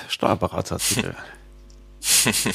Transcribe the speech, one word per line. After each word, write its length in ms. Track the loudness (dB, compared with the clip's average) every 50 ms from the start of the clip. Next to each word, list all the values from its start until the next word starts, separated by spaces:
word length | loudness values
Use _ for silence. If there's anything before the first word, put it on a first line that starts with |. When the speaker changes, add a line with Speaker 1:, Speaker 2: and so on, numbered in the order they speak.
| -8 -8
Speaker 1:
Steuerberatertitel. 1040 | -4 0 2 2 2 2 0 0 -2 -4 -4 -4 -4 -2 0 0 0 0 -2 -4 -6 -10
Speaker 2:
<laughs> 40 | -14 -16 -18 -20 -20 -20 -20 -20 -20 -20 -20 -20 -20 -20 -18 -6 0 2 2 4 4 4 2 2 0 0 2